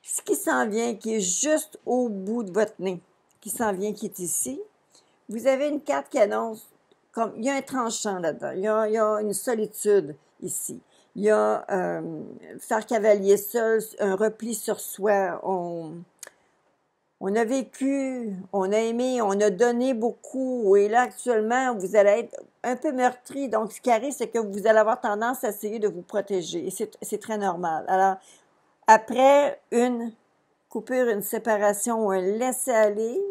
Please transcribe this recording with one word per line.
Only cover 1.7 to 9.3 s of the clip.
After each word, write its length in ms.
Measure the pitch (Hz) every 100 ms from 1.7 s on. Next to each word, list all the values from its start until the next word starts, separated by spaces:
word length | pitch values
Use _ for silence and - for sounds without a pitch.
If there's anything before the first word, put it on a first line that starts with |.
| -
au 240 | - 247 240
bout 340 | 202 190 240
de 80 | 202
votre 220 | 175 214 -
nez, 220 | 185 175 _ _ _ _
qui 100 | 208
s'en 220 | - 220
vient, 220 | 185 208
qui 140 | 208 214
est 120 | -
ici, 400 | 175 - 254 285 427 _ _ _ _ _ -
vous 180 | 226 240
avez 220 | 262 294
une 120 | 294
carte 280 | - 277 277
qui 100 | 269
annonce 480 | 208 220 226 220 - _ _ _ _
comme, 180 | - 226 -
il 80 |
y 40 | 233
a 60 |
un 60 | 269
tranchant 580 | 269 269 233 240 214 185
là-dedans, 320 | 165 - 147
il 100 | 156
y 60 | 214
a, 200 | 214 214
il 60 |
y 40 | 226
a 240 | 214 214
une 120 | 214